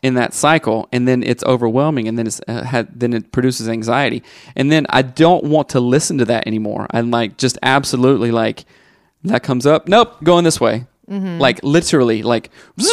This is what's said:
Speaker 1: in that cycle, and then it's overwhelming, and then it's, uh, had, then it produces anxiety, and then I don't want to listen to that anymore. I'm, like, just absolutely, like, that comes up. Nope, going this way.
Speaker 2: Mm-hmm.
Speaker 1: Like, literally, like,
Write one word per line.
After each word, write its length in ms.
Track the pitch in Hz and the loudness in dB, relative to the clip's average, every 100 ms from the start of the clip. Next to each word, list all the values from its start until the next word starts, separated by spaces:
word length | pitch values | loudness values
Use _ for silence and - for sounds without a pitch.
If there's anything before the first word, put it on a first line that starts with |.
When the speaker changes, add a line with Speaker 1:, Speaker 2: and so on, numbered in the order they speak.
Speaker 1:
in 120 | 131 | -2
that 200 | 123 120 | 0 -2
cycle, 540 | - 147 160 120 110 - | 0 0 2 0 -2 -2
and 120 | 123 123 | -2 0
then 160 | 127 | 0
it's 220 | 123 120 | 0 -2
overwhelming, 640 | - 127 117 120 147 147 110 | 0 0 0 0 0 -2 -4
and 100 | 117 | -4
then 100 | 113 | -6
it's, 120 | - - | -8 -8
uh, 160 | 117 | -8
had, 340 | 123 123 113 120 | -4 -4 -4 -4
then 140 | 120 | -2
it 220 | 117 - | -2 -4
produces 340 | - 127 127 113 | 0 0 0 -4
anxiety, 560 | 113 110 123 131 120 - - - - | -6 -2 -2 0 -4 -8 -20 -12 -4
and 160 | 135 | 2
then 140 | 156 143 | 2 2
I 120 | 131 | 0
don't 420 | 131 123 165 180 | 0 2 4 4
want 240 | 147 151 143 | 2 0 0
to 120 | 135 | 0
listen 360 | 123 135 - 151 | 2 2 0 0
to 60 | 113 | 0
that 220 | 117 - | -2 -2
anymore. 400 | 110 107 107 - | -4 -4 -6 -6
I'm, 200 | 117 117 | -4 -2
like, 240 | 120 110 - | -2 -2 -2
just 220 | 131 - | -4 -2
absolutely, 680 | 131 135 135 127 127 139 117 | 0 0 0 0 2 2 0
like, 320 | 117 113 - - _ _ _ _ _ 170 | 0 -2 -4 -12 _ _ _ _ _ -4
that 180 | 214 | -2
comes 220 | - 127 135 | -2 0 2
up. 240 | 156 - | 0 2
Nope, 340 | 208 233 - | 2 2 0
going 220 | 151 175 170 | 2 4 4
this 160 | - | 2
way. 240 | 117 107 123 _ - | 0 -2 -6 _ -12
Speaker 2:
Mm-hmm. 280 | 196 190 170 | -8 -6 0
Speaker 1:
Like, 220 | 135 110 | 0 2
literally, 600 | 143 160 170 156 123 110 | 0 0 2 2 2 0
like, 280 | 113 117 - - - - 302 | 0 -2 -4 -16 -18 -4 -2